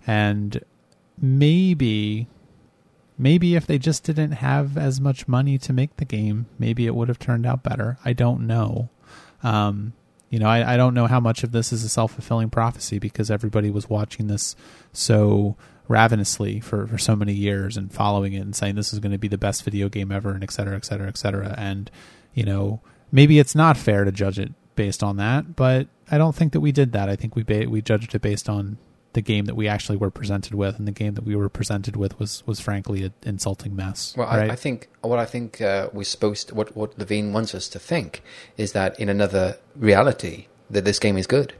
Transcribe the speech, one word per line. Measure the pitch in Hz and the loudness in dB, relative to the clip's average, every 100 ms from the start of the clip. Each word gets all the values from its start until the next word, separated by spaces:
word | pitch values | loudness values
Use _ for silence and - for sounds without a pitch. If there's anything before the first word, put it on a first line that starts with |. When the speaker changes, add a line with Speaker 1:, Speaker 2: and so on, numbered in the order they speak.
| - | 0
Speaker 1:
And | 107 104 104 104 107 - _ _ _ _ - | 2 2 0 -2 -6 -10 _ _ _ _ -2
maybe, | 131 135 147 170 190 165 123 107 104 107 117 _ _ _ _ _ _ _ _ - | 2 6 6 6 4 2 2 2 0 -2 -6 _ _ _ _ _ _ _ _ 0
maybe | 131 170 175 170 | 4 6 4 2
if | - | 2
they | 147 | 0
just | 156 151 | 0 -2
didn't | - 156 151 | -2 -2 -2
have | 151 135 139 139 143 | -2 0 0 0 -2
as | 143 131 | -2 0
much | 139 131 - | 0 0 0
money | 123 139 135 | 0 2 0
to | - | 0
make | 127 143 - | 0 0 -4
the | 135 | -6
game, | 107 107 107 117 - | -2 0 -2 -4 -4
maybe | 113 117 117 | -2 0 0
it | 117 | 0
would | 120 | -2
have | 120 | -2
turned | - 117 123 | -2 0 0
out | 127 | -2
better. | - - 110 127 | -2 -4 -4 -4
I | 123 | -4
don't | 123 120 123 113 | 2 2 2 0
know. | 117 110 113 123 _ _ - - _ | 0 0 -2 -6 _ _ -20 -20 _
Um, | 120 107 104 101 107 - _ _ _ | -2 0 0 -2 -8 -12 _ _ _
you | 117 | 0
know, | 107 | 4
I, | 117 120 | 4 4
I | 123 | 4
don't | 127 | 4
know | 123 117 | 4 4
how | 127 | 4
much | 117 113 | 2 0
of | 117 | -2
this | 117 113 | -2 -2
is | 113 | -2
a | 113 | -2
self-fulfilling | - 113 - - 117 113 | 0 -2 -4 -4 -2 0
prophecy | 117 117 - - 104 | 0 0 -2 -6 -6
because | 110 - 110 | -6 -4 -2
everybody | 104 107 110 104 | -2 0 0 0
was | 104 - | -2 -2
watching | 107 107 - 107 | -2 -2 -4 -2
this | 101 - - - - _ | -2 -4 -10 -20 -20 _
so | - - 110 104 104 104 - - - - | -8 2 6 6 4 2 -2 -14 -20 0
ravenously | 110 113 110 98 - 104 101 | 4 4 4 -2 -4 -4 -6
for, | - 104 107 | -4 -4 -4
for | 113 | -2
so | - 107 | 0 2
many | 104 | 0
years | 101 101 101 98 107 | 0 0 -2 -4 -6
and | 95 | -10
following | - 104 101 98 | -2 0 2 0
it | 98 | -4
and | 98 98 | -6 -4
saying, | 101 101 | -2 -2
"This | 101 | -4
is | 107 | -4
gonna | 104 98 | -4 -4
be | 101 | -4
the | 98 | -2
best | 101 95 | -2 -2
video | - 101 101 | -4 -2 -2
game | 104 98 | -4 -4
ever," | 98 104 | -4 -4
and | 98 | -6
et | 95 | -6
cetera, | - 98 98 | -6 -6 -6
et | - | -6
cetera, | 101 95 | -6 -6
et | - | -4
cetera. | 104 98 101 104 | -4 -4 -6 -6
And, | 101 98 101 - - - _ - | -6 -6 -10 -16 -20 -20 _ -4
you | |
know, | 104 98 98 110 _ _ _ | -2 0 -2 -4 _ _ _
maybe | 135 147 147 | 8 10 10
it's | 135 151 | 6 6
not | 160 143 | 6 4
fair | - 101 | 2 2
to | 98 | 2
judge | 95 98 95 | 2 -2 -2
it | 98 - _ - | -6 -10 _ -2
based | 104 - | -2 0
on | 104 98 | -2 0
that, | 104 135 156 170 | 0 0 -2 0
but | 131 131 135 _ - | 2 2 -2 _ -2
I | 151 | 2
don't | 160 151 | 2 4
think | 160 | 2
that | 156 | 2
we | 151 | 2
did | 139 131 | 4 2
that. | 104 98 | 2 -2
I | 101 | -2
think | 110 - | -4 -4
we | |
ba-, | 113 107 117 | 0 0 0
we | 110 | -2
judged | 104 107 117 | 0 0 0
it | 104 | -4
based | 110 101 - | -2 -2 -4
on | 104 101 107 _ _ _ | -4 -4 -10 _ _ _
the | - | -6
game | 107 107 101 | 0 0 0
that | 110 | -2
we | 104 | -2
actually | 104 - 101 | -2 -2 -2
were | 101 | -2
presented | - 98 98 - | -4 -4 -4 -4
with, | 101 98 98 | -4 -4 -2
and | 104 | -8
the | |
game | 101 104 104 | -4 -4 -4
that | |
we | 110 104 | -4 -2
were | 101 | -2
presented | - - 104 98 101 | -4 -4 -4 -4 -4
with | 98 - | -4 -4
was, | 104 - - | -8 -6 -8
was | 104 | -6
frankly | - 101 98 98 95 | -4 -6 -4 -6 -6
an | - | -8
insulting | - 98 - 95 - 98 | -10 -6 -6 -6 -8 -6
mess, | 95 101 - - | -8 -8 -10 -6
Speaker 2:
Well, | 113 | 0
I, | 113 | 0
Speaker 1:
right? | 110 | 0
Speaker 2:
I | 117 | -2
think | 147 120 - _ | -6 -6 -10 _
what | 117 120 | -2 -2
I | 113 | -2
think, | 123 117 - | -6 -10 -4
uh, | 107 98 - | -2 0 -2
we're | 104 | -6
supposed | 98 - 107 104 - | -8 -2 -2 -2 -8
to, | 110 | -6
what, | 107 110 | -6 -6
what | 107 - | -8 -8
Levine | 101 107 104 | -4 -2 -2
wants | 107 110 95 | -2 -4 -8
us | - | -10
to | - | -14
think | - 170 87 - - - - - | -4 -4 -4 -14 -18 -20 -20 -6
is | 104 | -4
that | 104 95 - | 0 -2 -2
in | 104 | -2
another | 101 101 95 92 - _ - | 0 2 2 0 -4 _ 0
reality, | 107 98 135 - - - - _ _ | 4 6 6 2 -8 -12 -18 _ _
that | 104 98 | 0 0
this | 101 | 2
game | 107 95 | 2 0
is | 92 | 2
good. | 98 85 - | 0 0 -8